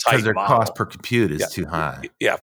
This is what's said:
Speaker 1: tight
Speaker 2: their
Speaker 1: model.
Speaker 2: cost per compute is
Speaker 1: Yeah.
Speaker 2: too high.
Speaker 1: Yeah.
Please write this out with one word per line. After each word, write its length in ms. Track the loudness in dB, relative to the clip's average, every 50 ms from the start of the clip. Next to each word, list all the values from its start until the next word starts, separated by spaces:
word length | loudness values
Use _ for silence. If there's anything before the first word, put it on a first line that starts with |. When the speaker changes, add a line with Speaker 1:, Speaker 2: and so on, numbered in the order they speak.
Speaker 1:
tight 220 | 2 2 2 4 2
Speaker 2:
their 80 | 2
Speaker 1:
model. 240 | 0 0 2 4 4
Speaker 2:
cost 180 | 4 4 0 -2
per 120 | -6 -6
compute 460 | -6 -6 -14 -6 0 2 2 2 2
is 80 | 0 -2
Speaker 1:
Yeah. 60 | -4 -4
Speaker 2:
too 180 | -4 -6 -6
high. 380 | -4 -4 -4 -4 -4 -6 -8 -14 -16 _ -2
Speaker 1:
Yeah. 200 | -2 0 0 -2